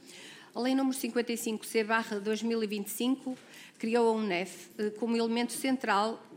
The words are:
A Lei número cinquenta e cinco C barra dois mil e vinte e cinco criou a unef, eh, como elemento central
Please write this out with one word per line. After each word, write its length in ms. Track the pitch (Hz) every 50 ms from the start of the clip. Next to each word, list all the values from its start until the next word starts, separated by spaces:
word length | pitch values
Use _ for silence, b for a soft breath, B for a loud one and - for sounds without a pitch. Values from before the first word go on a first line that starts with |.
| B B B B B B B B B B B
A 80 | 220
Lei 120 | 233 254 262
número 220 | 269 269 262 254
cinquenta 380 | 262 - 240 233 240 233 233 233
e 40 | 220
cinco 280 | - 233 220 214 -
C 180 | - - 226 220
barra 360 | 208 226 226 226 226 214 202
dois 220 | 202 214 220 208
mil 220 | 220 226 233 226 220
e 40 | 202
vinte 200 | 214 208 202 202
e 40 |
cinco 460 | - - 233 247 269 262 - 262 254 B B B B B B B B -
criou 300 | - 226 226 240 233 226
a 40 | 220
unef, 560 | 220 220 208 180 170 190 185 - - - - - -
eh, 120 | 214 214
como 260 | 214 - 240 226 233 233
elemento 340 | 233 233 226 233 240 240
central 760 | - - - 262 262 254 - 220 202 196 208 226 226 - - - -